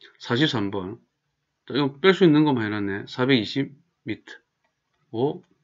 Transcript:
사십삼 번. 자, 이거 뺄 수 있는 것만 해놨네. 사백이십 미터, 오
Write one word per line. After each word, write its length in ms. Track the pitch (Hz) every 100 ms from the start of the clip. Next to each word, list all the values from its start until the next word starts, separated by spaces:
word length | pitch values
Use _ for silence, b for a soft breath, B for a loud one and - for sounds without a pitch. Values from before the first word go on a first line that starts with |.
| b _
사십삼 500 | - 120 151 120 101
번. 300 | 101 92 113 _ _ _ _ _ _ -
자, 60 |
이거 260 | 120 143 139
뺄 140 | 190
수 100 | 185
있는 200 | 180 151
것만 220 | 151 127 107
해놨네. 420 | 107 98 101 -
사백이십 680 | - 127 131 101 135 139 - _ _
미터, 300 | 120 101 - - _ _ _ _ _ _ _
오 300 | 110 139 180 - _